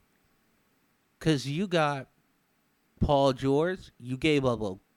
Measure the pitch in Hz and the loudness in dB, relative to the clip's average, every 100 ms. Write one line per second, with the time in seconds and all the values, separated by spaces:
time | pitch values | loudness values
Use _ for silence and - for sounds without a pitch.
0 | _ _ _ _ _ _ _ _ _ _ | _ _ _ _ _ _ _ _ _ _
1 | _ _ 160 143 131 151 202 170 147 139 | _ _ -2 0 -2 -6 -2 0 0 -4
2 | 127 _ _ _ _ _ _ _ _ _ | -10 _ _ _ _ _ _ _ _ _
3 | - 139 139 131 135 143 170 190 - _ | 2 4 4 2 0 0 0 -4 -12 _
4 | 123 131 160 147 127 110 104 98 _ | -10 -2 2 2 2 0 -4 -8 _